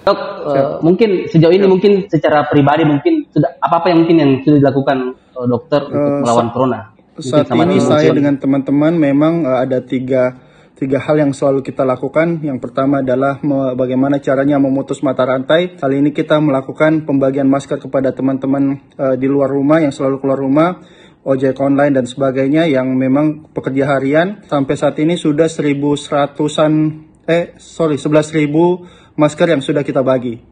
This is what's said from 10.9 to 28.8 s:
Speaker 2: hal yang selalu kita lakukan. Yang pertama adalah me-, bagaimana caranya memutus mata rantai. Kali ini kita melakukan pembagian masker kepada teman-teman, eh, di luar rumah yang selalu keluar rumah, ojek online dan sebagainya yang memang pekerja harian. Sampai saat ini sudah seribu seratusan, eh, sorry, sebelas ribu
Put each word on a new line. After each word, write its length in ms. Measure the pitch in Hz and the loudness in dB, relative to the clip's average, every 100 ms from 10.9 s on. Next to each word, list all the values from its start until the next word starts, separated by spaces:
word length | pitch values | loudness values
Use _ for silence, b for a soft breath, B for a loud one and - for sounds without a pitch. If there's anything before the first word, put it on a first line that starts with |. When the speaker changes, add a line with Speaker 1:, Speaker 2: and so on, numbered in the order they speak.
| 131 - | -4 0
Speaker 2:
hal 160 | 151 | 0
yang 160 | 143 135 | 0 0
selalu 240 | 143 139 | 0 -2
kita 240 | 131 - 131 | -4 -4 -2
lakukan. 560 | 127 135 156 165 165 | -2 -2 -2 -2 -2
Yang 240 | 147 127 123 | -6 -8 -6
pertama 400 | 139 135 143 131 | -4 -2 0 0
adalah 320 | 127 139 135 147 | 0 -2 -2 -2
me-, 320 | 139 135 127 | -2 -2 -2
bagaimana 400 | 127 127 139 139 | -2 0 0 -2
caranya 400 | 143 131 139 143 | -2 0 0 0
memutus 480 | 139 135 131 135 143 | 0 -2 -4 -4 -4
mata 160 | 127 | -2
rantai. 560 | 127 131 131 160 180 - | -2 -2 0 0 0 -4
Kali 240 | 135 139 | -2 0
ini 80 | 147 | 0
kita 320 | 143 156 151 | -2 0 0
melakukan 640 | 151 135 135 123 156 156 156 | 2 0 -4 -2 0 0 -2
pembagian 400 | 139 135 135 135 | 0 0 0 0
masker 320 | 139 - 143 | 0 -2 -8
kepada 320 | 135 139 131 | -4 -2 -2
teman-teman, 720 | 127 131 135 135 139 139 139 _ - | -2 -4 -2 -2 -2 -2 -4 _ -6
eh, 180 | 135 127 | -2 -2
di 80 | 135 | 0
luar 240 | 143 135 | 0 0
rumah 320 | 139 139 160 147 | 0 2 2 2
yang 80 | |
selalu 240 | - 135 135 | -2 -4 -2
keluar 240 | 135 135 | -2 -2
rumah, 400 | 135 143 170 180 B B B B - | 0 2 2 -2 B B B B -4
ojek 320 | 135 135 131 | 0 0 0
online 320 | 139 139 143 | 0 2 2
dan 160 | 131 120 | 2 -2
sebagainya 560 | - 135 131 135 156 170 | -4 -2 0 0 2 2
yang 240 | 131 131 131 | 0 0 -2
memang 560 | 131 135 156 151 - | 0 2 0 -2 -10
pekerja 320 | - 139 135 135 | -8 -4 -2 0
harian. 560 | 135 135 151 180 214 - | 0 2 0 0 -6 -4
Sampai 240 | 147 139 147 | -4 -2 -2
saat 160 | 147 139 | -2 0
ini 160 | 156 | -2
sudah 320 | 175 156 151 165 | 0 -2 0 0
seribu 480 | - 147 139 147 | 0 -2 -2 -2
seratusan, 1120 | 143 - 147 143 - 151 151 151 156 156 156 - _ - | -4 -2 -2 -2 -2 -4 0 2 2 0 -4 -18 _ -2
eh, 240 | 170 175 - | -2 -2 -12
sorry, 400 | - - 165 147 | -20 -4 -2 -2
sebelas 320 | 156 151 151 | 2 0 2
ribu 480 | 160 147 151 175 180 | -2 0 2 0 0